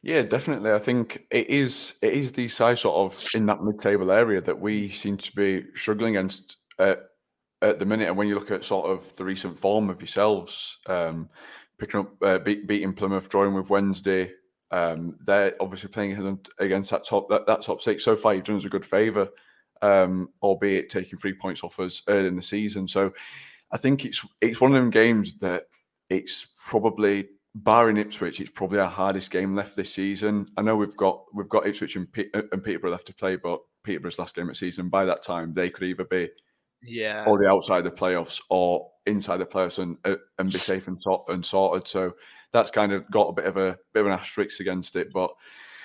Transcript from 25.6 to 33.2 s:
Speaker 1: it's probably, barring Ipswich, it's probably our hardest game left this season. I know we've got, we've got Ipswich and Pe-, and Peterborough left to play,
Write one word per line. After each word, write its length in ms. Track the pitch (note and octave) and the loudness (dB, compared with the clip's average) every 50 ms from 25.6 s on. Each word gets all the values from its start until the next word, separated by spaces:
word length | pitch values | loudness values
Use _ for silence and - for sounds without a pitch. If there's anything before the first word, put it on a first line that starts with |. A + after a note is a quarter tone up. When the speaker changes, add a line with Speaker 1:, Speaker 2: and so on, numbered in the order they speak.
| - _ _ _ _ _ _ _ _ - | -6 _ _ _ _ _ _ _ _ -4
Speaker 1:
it's 380 | F#2+ F#2+ - - - - - - _ - - - | -2 -2 -2 -4 -10 -10 -12 -14 _ -20 -6 -2
probably, 600 | A#2 A2 G#2+ A2+ G2 G#2+ G#2+ G2+ G2+ G2+ G2 G2 - _ _ _ - G#2+ | 0 0 2 0 2 2 2 2 2 2 -2 -6 -12 _ _ _ -18 -4
barring 360 | G#2 A2 A2 A#2+ A#2 A2+ G#2+ | 2 4 6 8 8 6 4
Ipswich, 420 | G#2 G#2+ G#2+ - - F#2 E2 - - | 2 0 -2 -4 -6 -6 -6 -6 -8
it's 100 | - - | -12 -12
probably 280 | - - G2 F2 G2+ G2+ | -8 -6 -4 0 2 2
our 100 | F#2+ F2+ | 2 0
hardest 400 | F#2 F#2+ F#2+ G2 F#2+ F#2+ F#2+ - | 0 0 0 0 0 -2 -4 -4
game 240 | - F#2 F#2+ G2 G2 | -2 -2 -2 0 -2
left 220 | G2+ G2 - - | -2 -4 -4 -6
this 180 | G#2 F#2+ - - | -8 -8 -6 -4
season. 520 | G2 F#2+ G2 G2+ F#2 G#2+ G#2+ G#2+ G#2 G2 - - - | -4 -4 -4 -2 -2 -2 -2 0 -2 -4 -4 -4 -2
I 40 | |
know 140 | G#2 A2 A2 | 2 2 2
we've 200 | G#2+ G#2 G2 - | 2 0 -2 -2
got, 280 | - G2+ F#2+ - - - _ | 0 2 2 0 0 -6 _
we've 160 | - G2+ F#2+ - | -10 -8 -4 0
got 180 | A2 G#2 D2+ | 0 0 2
Ipswich 300 | G#2 G2 - F#2+ - - | 0 -2 -4 -6 -8 -8
and 160 | F#2+ F2 - | -8 -10 -8
Pe-, 160 | - A2 G2+ - - | -6 -8 -6 -4 -4
and 280 | G#2+ G#2 - - G2 | -6 -4 -4 -6 -6
Peterborough 280 | F#2 A2 F2+ E2 F#2 F2+ | -4 -6 -6 -4 -4 -6
left 160 | F2 F2+ - | -6 -6 -10
to 80 | - - | -14 -10
play, 220 | - | -6